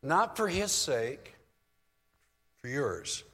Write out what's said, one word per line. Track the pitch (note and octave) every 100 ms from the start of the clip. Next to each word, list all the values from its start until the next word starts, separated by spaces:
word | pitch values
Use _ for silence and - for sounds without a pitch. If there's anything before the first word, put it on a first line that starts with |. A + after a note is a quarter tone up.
Not | C#3 E3 A3+ A3+
for | G#3+
his | F3+ G3+
sake, | - - B2 A2+ C#3 - - _ _ _ _ _ _ _ _ _ _ _ _
for | B2
yours. | C3+ B2+ E2+ - - -